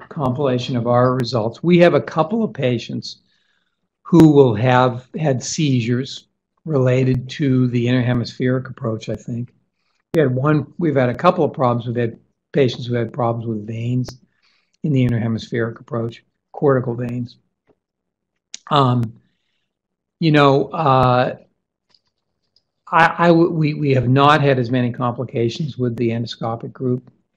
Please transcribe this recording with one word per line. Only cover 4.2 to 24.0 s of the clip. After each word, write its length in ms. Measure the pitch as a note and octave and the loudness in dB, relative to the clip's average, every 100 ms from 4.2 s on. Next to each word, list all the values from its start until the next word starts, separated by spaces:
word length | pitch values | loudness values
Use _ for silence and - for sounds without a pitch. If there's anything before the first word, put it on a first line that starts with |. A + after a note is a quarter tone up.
| D#3 | 8
will 220 | C#3+ C3 G#2 | 8 6 4
have 520 | B2+ B2 B2+ A#2+ - - | 2 4 2 0 -10 -4
had 260 | D#3 A#2+ | -2 -2
seizures 840 | - - D3+ B2+ A2+ B2 C3+ - - _ _ _ E3 | -4 -2 0 0 0 -4 -4 -12 -18 _ _ _ -4
related 640 | C#3+ B2+ B2+ C3 B2 B2+ | 0 2 2 2 0 -4
to 380 | - C#3 C3 B2 | -4 0 2 0
the 180 | A#2+ A#2+ | 0 0
interhemispheric 840 | B2+ B2 B2 A2+ - B2+ B2+ B2+ | 0 0 -2 -4 -4 -2 -2 -6
approach, 400 | B2 A#2+ A2 - | -10 -8 -8 -8
I 60 | |
think. 400 | A2 - A#2+ A#2+ _ _ _ _ _ _ D#3+ | -10 -8 -10 -10 _ _ _ _ _ _ 0
We 60 | |
had 120 | C3+ | 0
one, 400 | B2+ C#3+ D3+ C3 - | 0 0 0 -2 -4
we've 160 | E3 C3+ | -2 0
had 140 | B2 | 0
a 60 | A#2+ | 2
couple 300 | C#3+ C#3+ D3 | 0 2 -2
of 80 | |
problems. 320 | - B2+ A#2+ A#2 | 0 -2 -2 -4
We've 100 | A#2+ | -4
had 220 | A#2 A2+ _ _ _ | -4 -6 _ _ _
patients 340 | - C3 A#2 A#2+ | 0 0 0 -6
who 80 | A#2+ | -4
had 180 | A2 | -4
problems 320 | C3+ A#2 A#2 A#2 | -4 -4 -4 -6
with 220 | G#2+ G#2 | -8 -8
veins 420 | A2+ A#2+ B2+ B2 - _ _ _ _ _ _ | -8 -4 -4 -6 -12 _ _ _ _ _ _
in 100 | D#3+ | -2
the 160 | C3 B2 | 0 0
interhemispheric 720 | A#2 A2+ A2 - A#2+ A2+ A2+ | 0 -2 -4 -6 -4 -4 -8
approach, 440 | - A#2 A#2 - _ _ _ | -10 -8 -6 -10 _ _ _
cortical 440 | - D3 C3 B2 A#2 | -2 0 0 -2 -6
veins. 420 | B2 B2 B2 - _ _ _ _ _ _ _ _ _ _ _ - - | -8 -8 -10 -14 _ _ _ _ _ _ _ _ _ _ _ -20 -2
Um, 420 | D3 B2+ B2 A2+ - _ _ _ _ _ _ _ _ _ _ | 2 2 2 -2 -8 _ _ _ _ _ _ _ _ _ _
you 120 | E3 | 2
know, 380 | D3+ C#3+ C#3 D3+ | 4 6 4 0
uh, 680 | F3 D#3 C3 B2+ B2 B2+ - _ _ _ _ _ _ _ _ _ _ _ _ _ _ - | -2 2 4 4 2 0 -4 _ _ _ _ _ _ _ _ _ _ _ _ _ _ -2
I, 240 | E3+ E3 E3+ | 2 2 4
I 100 | E3+ | 4
w-, 220 | E3 E3+ | 4 4
we, 240 | E3+ D3+ | 0 -2
we 200 | D3+ D3 | -2 0
have 160 | C3 | 0